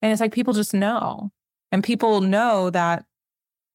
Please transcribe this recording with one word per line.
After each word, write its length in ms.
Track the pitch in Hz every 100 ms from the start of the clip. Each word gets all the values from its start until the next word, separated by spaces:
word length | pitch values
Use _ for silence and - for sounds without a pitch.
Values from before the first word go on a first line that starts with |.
And 120 | 214
it's 80 | 214
like, 120 | 226
people 220 | 226 247
just 180 | 220 208
know. 600 | 196 202 233 - - 202 _ _ _ -
And 100 | 190
people 380 | 196 233 226 214
know 500 | 190 196 240 208 180
that 360 | 180 170 170 - _ _ _ _ _ _